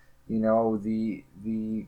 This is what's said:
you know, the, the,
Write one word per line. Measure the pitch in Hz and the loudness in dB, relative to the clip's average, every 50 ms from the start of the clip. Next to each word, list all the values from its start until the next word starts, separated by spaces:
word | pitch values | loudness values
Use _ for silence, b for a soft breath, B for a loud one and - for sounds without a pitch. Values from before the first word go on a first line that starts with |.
| - - - - - | -20 -20 -20 -16 -8
you | - 110 110 | -4 -2 2
know, | 110 110 110 117 113 113 110 | 4 4 4 4 4 2 2
the, | 104 101 110 110 110 113 110 95 - - - - 92 104 | 0 0 -2 -2 0 0 -2 -4 -6 -10 -18 -16 -10 -6
the, | 113 110 110 110 110 110 107 - | -4 -4 -2 -2 -2 -4 -4 -6